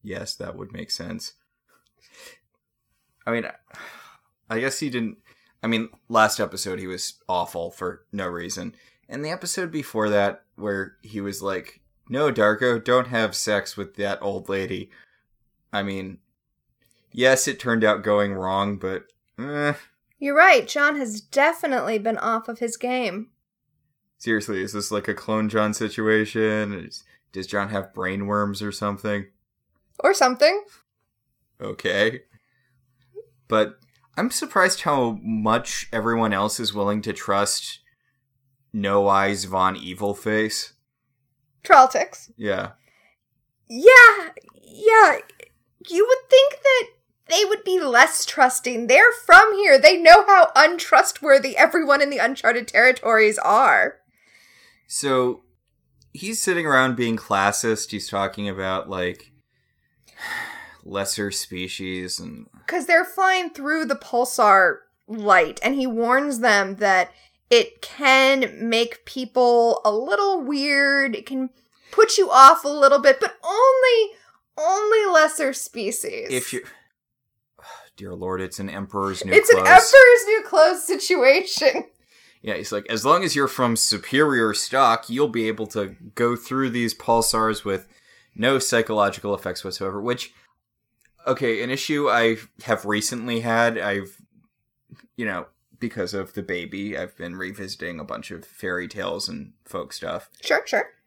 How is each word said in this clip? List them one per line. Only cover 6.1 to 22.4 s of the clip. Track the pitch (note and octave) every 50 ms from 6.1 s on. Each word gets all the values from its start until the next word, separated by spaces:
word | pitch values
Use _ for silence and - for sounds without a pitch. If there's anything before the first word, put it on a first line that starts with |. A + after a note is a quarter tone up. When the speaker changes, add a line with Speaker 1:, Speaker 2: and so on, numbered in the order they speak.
| A#2 A2+ G#2+ G#2+ - -
Speaker 1:
episode | G#2+ F#2+ - F#2+ - G2+ F#2+ F2+
he | F#2+ F#2
was | F#2 F2+ - - - _ _ -
awful | F#2 F2+ E2+ E2+ - F2 E2+ E2+
for | - - F#2 F2+ E2+ - _ _
no | - G2+ F#2+ F2+
reason. | F2 E2+ E2+ F2 - F#2 F2 D#2 - _ _ _ _ _ _ _
And | - C3 D3
the | D3+
episode | E3 F3+ - F3 - - F#3 E3+
before | E3 D#3 C#3 - - A2 G#2+ G#2+
that, | G#2 G2+ G2+ G2+ F#2+ - _ _ _
where | - G2 G#2 G2+ G2 G2 F#2 _ _
he | _ G#2 G#2+ G#2+
was | G2 G2+ G2 -
like, | F#2+ G2 F#2+ F#2+ - - - _ _ _ _ _ _ _
"No, | A#2 C3 D3+ D3+
Darko, | B2 A2+ G#2+ G#2 G#2+ G#2 B2+ B2 A#2+ A2+ A2
don't | - B2 B2+ B2 A#2+
have | B2 A#2 A2+ G#2+ E2
sex | - - - G#2+ G2+ F#2+ - -
with | - G2+ F#2+ _
that | - G2+ G2+ G2 -
old | - G2+ G2 G2 F#2 -
lady." | G2 G2 F#2+ F2+ F#2+ F#2 G2 - _ _ _ _ _ _ _ _ _ _ _ _ _ _ _ _ -
I | G#2 G2+
mean, | G2+ G2 F#2+ F#2 F#2+ G2 - _ _ _ _ _ _ _ _ _ _ _ _ _ _ _ _ _ _
yes, | _ A#2 B2 B2+ C3 C3 - -
it | C#3 -
turned | - B2+ A#2 A2+ A2
out | G#2+ G#2+ G2 G2+
going | G#2+ G#2 G#2 G#2 G2+ G2
wrong, | F#2+ F2+ F#2+ F#2+ G2 G2+ G2+ G2+ F#2+
but, | F#2 F#2+ F#2+ F#2 - _ _ _ _ _ _ -
eh. | A#2 C#3+ D3 D3 D3 D3 D3 - - _ _ _ _ _ _ _
Speaker 2:
You're | C#4+ C#4 C#4+ D4
right, | E4+ F#4+ E4+ B3+ - -
John | - D4 C#4+ D4 D4+ D4
has | C4+ A3+ G#3+ G#3+
definitely | - _ - C#4 C#4 D#4 E4+ E4 - D#4 C4+ B3 - F3+ A3+ G#3+
been | G3+ A3 E3+ -
off | - A3+ A3+ A3+